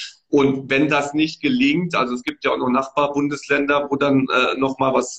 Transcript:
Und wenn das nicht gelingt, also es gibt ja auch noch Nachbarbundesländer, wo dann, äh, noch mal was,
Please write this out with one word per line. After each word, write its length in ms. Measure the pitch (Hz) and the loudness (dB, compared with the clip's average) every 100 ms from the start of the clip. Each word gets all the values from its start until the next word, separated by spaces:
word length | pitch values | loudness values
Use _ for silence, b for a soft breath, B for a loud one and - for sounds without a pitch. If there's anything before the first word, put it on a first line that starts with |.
| B B - | B B 0
Und 400 | 143 139 131 127 | 2 2 0 -2
wenn 200 | 135 151 | 0 2
das 260 | 143 139 | 0 -2
nicht 260 | 156 156 - | -2 -2 -2
gelingt, 540 | 143 123 139 165 175 | -2 2 2 0 0
also 180 | 139 123 | -2 -2
es 80 | 123 | -4
gibt 220 | - - | -8 -4
ja 60 | 131 | -2
auch 60 | 131 | -2
noch 100 | 131 | 0
Nachbarbundesländer, 1200 | 127 135 - 143 143 143 143 - 147 143 143 135 | 0 -2 -2 0 0 -2 -4 -2 0 2 0 0
wo 60 | 139 | 0
dann, 300 | 143 135 131 | 2 2 2
äh, 280 | 127 127 131 | 2 2 0
noch 200 | 135 131 | -2 0
mal 140 | 135 | 0
was, 260 | 131 - | 0 -2